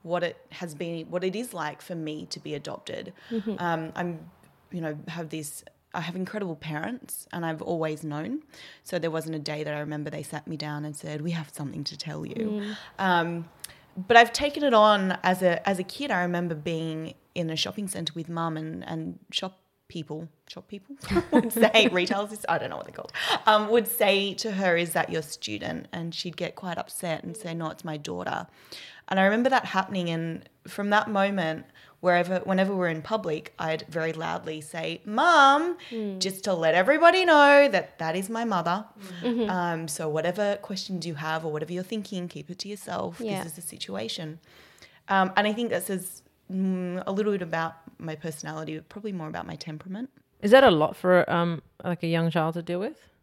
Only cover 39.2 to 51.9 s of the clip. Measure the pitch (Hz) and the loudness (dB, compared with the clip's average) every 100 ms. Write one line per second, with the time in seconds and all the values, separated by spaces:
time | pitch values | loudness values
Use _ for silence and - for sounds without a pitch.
39.2 | 226 233 214 185 175 165 160 - 160 151 | -2 0 0 0 0 -2 -4 -4 -2 0
40.2 | 165 180 202 202 - 190 - 185 165 147 | 0 0 0 -2 -6 -8 -6 -6 -6 -6
41.2 | 156 160 160 151 156 175 180 220 196 190 | -4 -4 -2 -4 -4 -6 -4 -6 -6 -6
42.2 | 180 147 147 175 196 202 - 180 175 170 | -8 -10 -14 -12 -10 -12 -6 -4 -4 -6
43.2 | 226 190 165 165 - - - 196 226 - | -6 -4 -6 -10 -14 -12 -10 -8 -8 -8
44.2 | 160 160 _ - - - - _ - 196 | -10 -12 _ -20 -20 -20 -20 _ 0 2
45.2 | 185 190 208 214 233 175 180 190 185 - | 4 4 2 0 0 -2 -2 -6 -6 -16
46.2 | _ _ _ 190 190 185 180 180 - 196 | _ _ _ -2 0 0 -4 -6 -4 0
47.2 | 208 202 175 165 165 - - _ 165 156 | 0 0 -2 -2 -4 -6 -20 _ -10 -6
48.2 | 165 151 151 156 160 156 151 208 214 190 | -8 -8 -10 -8 -8 -8 -10 -10 -8 -6
49.2 | 156 170 175 156 - 156 185 196 254 _ | -6 -8 -8 -10 -10 -12 -10 -10 -10 _
50.2 | _ _ 202 262 269 160 151 - 185 180 | _ _ 8 10 10 6 4 2 6 6
51.2 | - 175 170 165 _ _ 180 | 6 2 2 -2 _ _ -6